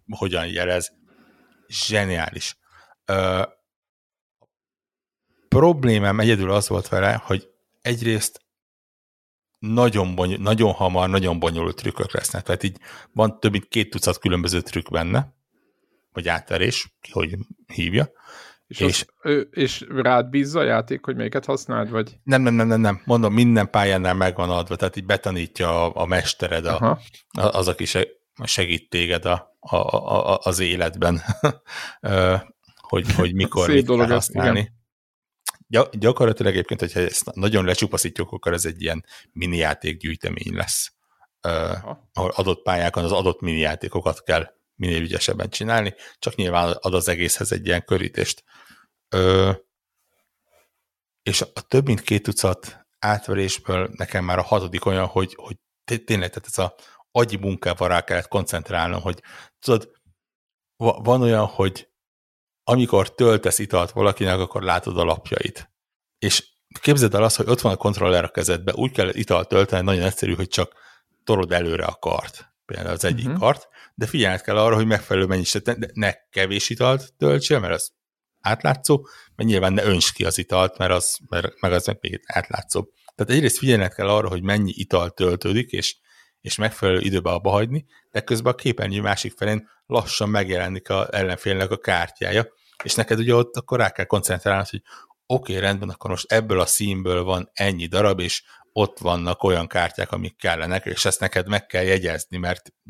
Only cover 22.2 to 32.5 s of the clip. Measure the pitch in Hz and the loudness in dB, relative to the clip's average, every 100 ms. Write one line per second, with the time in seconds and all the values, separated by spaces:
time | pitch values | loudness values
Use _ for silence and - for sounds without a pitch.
22.2 | 139 131 123 117 113 110 107 95 - 120 | 0 2 4 4 4 4 2 0 2 2
23.2 | 107 110 120 113 95 107 101 95 92 92 | 4 6 6 6 4 2 2 2 2 2
24.2 | 92 87 90 87 87 87 95 98 95 98 | 0 0 -2 -2 -2 -2 -4 -4 -2 -2
25.2 | 101 92 82 - 85 85 85 82 85 90 | -2 -4 -6 -2 0 2 0 -2 0 0
26.2 | - - 87 82 82 80 113 156 - - | 0 -4 -4 -2 -2 0 0 -2 -8 -20
27.2 | _ - 104 95 92 87 - 92 - - | _ -2 0 2 -2 -2 -2 -2 -2 -6
28.2 | _ - 113 - 87 82 - 87 85 87 | _ -10 -4 -2 -2 -4 -4 -2 0 0
29.2 | 90 90 - _ - 92 - - - 98 | 0 -2 -4 _ -2 -2 0 -2 0 0
30.2 | - 98 92 90 90 90 82 90 87 87 | 2 0 0 0 0 0 -2 0 0 0
31.2 | - - 147 - - - - - 98 95 | -2 -2 -2 -2 -12 -14 -14 -8 -2 2
32.2 | 92 95 - | 2 0 -4